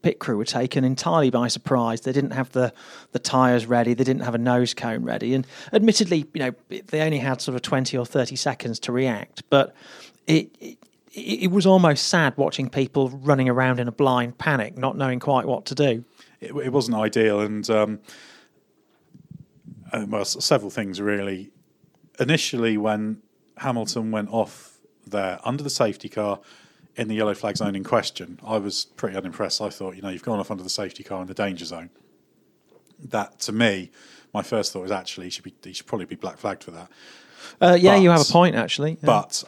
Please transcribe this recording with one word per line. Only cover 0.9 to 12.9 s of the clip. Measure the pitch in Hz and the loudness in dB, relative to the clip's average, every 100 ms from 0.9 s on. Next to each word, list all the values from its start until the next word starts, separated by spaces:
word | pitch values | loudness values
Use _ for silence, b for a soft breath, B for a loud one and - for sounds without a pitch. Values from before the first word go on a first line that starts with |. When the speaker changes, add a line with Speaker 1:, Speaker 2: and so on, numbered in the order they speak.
| 131 170 165 135 | 0 0 2 4
Speaker 1:
by | 120 120 | 2 0
surprise. | 117 - 127 117 113 | -4 0 0 0 -2
They | 135 | -2
didn't | 135 139 | -2 -2
have | 135 131 | -4 -2
the, | 127 123 B B B B | 0 0 B B B B
the | - | -6
tyres | - 131 127 123 113 | 0 4 4 4 2
ready. | 120 117 | 2 2
They | 120 | 2
didn't | 131 131 | 0 0
have | 123 | -2
a | 117 | -2
nose | 123 123 123 | 2 2 2
cone | - 120 113 | -2 -6 -4
ready. | 120 110 113 | -4 -4 -2
And | 131 131 B B | -2 -4 B B
admittedly, | 214 220 208 190 165 139 | 4 4 4 2 0 -2
you | 143 | -4
know, | 127 - _ | -4 -6 _
they | 101 - 156 | -16 -6 -2
only | 156 147 | 0 0
had | 131 127 | -2 -4
sort | - | -4
of | 123 | -6
twenty | - 135 127 131 | -2 -2 0 -4
or | |
thirty | 120 143 120 131 | -2 -2 -2 -2
seconds | 143 123 120 110 | -4 -4 -8 -8
to | - | -4
react, | 123 131 104 - - - | -2 -2 -2 -8 -16 2
but | 139 - B B B B B - | 4 4 B B B B B 0
it, | 160 - _ | 2 0 _
it, | - - _ _ _ | -20 -20 _ _ _
it | - - 226 185 | -14 -8 -2 2
was | 196 185 | 4 6
almost | 190 170 143 - | 8 6 4 2
sad | 180 143 - | 2 2 2
watching | - - 135 | -2 -2 -4
people | - 131 | -2 -2